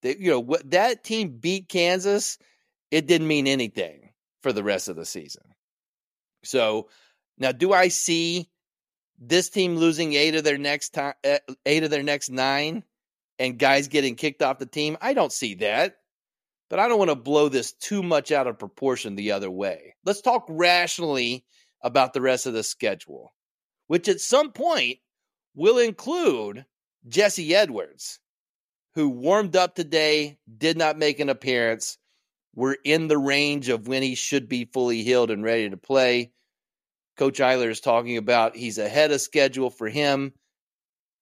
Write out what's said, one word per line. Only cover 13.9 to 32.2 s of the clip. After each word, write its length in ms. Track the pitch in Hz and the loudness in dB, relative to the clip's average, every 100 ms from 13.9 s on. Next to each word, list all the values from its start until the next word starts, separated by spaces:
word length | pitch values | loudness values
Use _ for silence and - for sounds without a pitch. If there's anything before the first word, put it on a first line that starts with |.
| 147 135 | 0 0
kicked 300 | 117 156 - | 0 -4 0
off 160 | 139 135 | -2 -2
the 80 | 131 | -6
team? 320 | 151 151 160 | -4 -4 -2
I 140 | 233 269 | -2 0
don't 160 | 151 | 0
see 240 | - 117 92 | -2 -6 -4
that, 400 | 104 113 190 - _ _ _ _ _ _ - | -2 0 -2 -4 _ _ _ _ _ _ -4
but 80 | - | 0
I 100 | 233 | 2
don't 120 | 220 | 4
wanna 160 | 180 139 | 2 0
blow 340 | 120 147 147 | 2 2 4
this 240 | 131 113 | 2 -4
too 300 | - - 202 | -8 -6 -4
much 280 | 175 151 - | 0 0 2
out 140 | 147 127 | 0 0
of 140 | 107 | -6
proportion 560 | 98 - 135 123 110 98 | -12 -4 -2 -2 -4 -6
the 160 | 104 | -4
other 180 | 98 98 | -4 -4
way. 460 | 92 98 80 78 _ | -6 -6 -6 -12 _
Let's 180 | 190 202 | -6 -2
talk 240 | 247 240 - | 0 0 -2
rationally 960 | 160 175 175 170 - 165 135 120 123 _ _ _ _ | 0 4 4 0 -4 -2 -2 -2 -6 _ _ _ _
about 320 | 123 135 131 | 0 2 2
the 80 | 135 | 2
rest 240 | 131 127 131 | 0 0 -2
of 80 | |
the 80 | 113 | -4
schedule, 720 | 107 - 110 92 - 65 - _ _ _ _ _ - | -6 -4 -4 -4 -10 -20 -20 _ _ _ _ _ -2
which 200 | 170 185 | 0 0
at 140 | 175 | -2
some 300 | - 262 294 | 2 2 2
point 480 | 220 330 311 123 131 _ _ _ _ _ 143 | -2 0 0 -2 -6 _ _ _ _ _ 0
will 240 | 190 247 | 4 4
include 880 | 233 190 240 349 294 123 104 107 - _ _ _ 120 | 2 -2 -6 -2 0 0 -4 -12 -18 _ _ _ -4
Jesse 480 | 156 208 196 156 185 | 2 2 2 0 2
Edwards, 640 | 190 107 76 71 - - _ _ _ _ _ _ _ | 2 -2 -10 -12 -18 -18 _ _ _ _ _ _ _
who 160 | 160 147 | -2 -2
warmed 460 | 123 139 202 196 180 | 0 2 2 2 2
up 180 | 180 | 2
today, 640 | - 156 156 156 151 147 143 - 110 | -2 -2 0 2 2 0 -8 -20 -4
did 220 | 160 165 | -2 2
not 220 | 156 151 | 0 2
make 200 | 151 131 | 0 0
an 100 | 139 | -2
appearance, 680 | 120 131 123 117 113 - - _ _ | -2 -2 0 0 -2 -6 -12 _ _